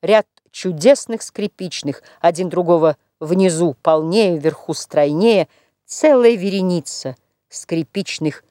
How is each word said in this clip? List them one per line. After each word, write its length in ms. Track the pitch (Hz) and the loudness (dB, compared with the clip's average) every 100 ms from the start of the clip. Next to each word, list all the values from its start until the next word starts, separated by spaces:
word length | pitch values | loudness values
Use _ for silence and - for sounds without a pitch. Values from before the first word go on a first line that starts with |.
ряд 260 | 165 214 208 _ _ | 2 2 2 _ _
чудесных 680 | - 185 160 185 277 - 226 | -10 -8 0 4 4 2 -12
скрипичных, 800 | - - 202 _ 185 - 147 139 _ _ | -10 -8 -10 _ -14 -10 -8 -10 _ _
один 280 | 170 165 185 | 0 0 -4
другого 480 | 160 175 170 156 147 _ _ | -2 2 4 4 0 _ _
внизу 560 | 156 185 190 160 170 131 | -4 2 2 2 -2 0
полнее, 560 | - 160 160 196 208 165 | 0 0 2 0 0 0
вверху 360 | 151 151 - | -2 -4 -10
стройнее, 720 | 160 - 156 147 151 220 214 - _ _ _ _ | -10 -8 -2 -2 2 2 2 0 _ _ _ _
целая 500 | - 311 269 240 233 | -2 4 6 6 4
вереница 800 | 190 196 185 175 - - 131 127 _ _ _ | -2 -2 -2 -2 -4 -12 -12 -14 _ _ _
скрипичных 960 | - - 165 156 - 190 - 156 - _ | -20 -6 -6 -6 -8 -8 -4 -6 -6 _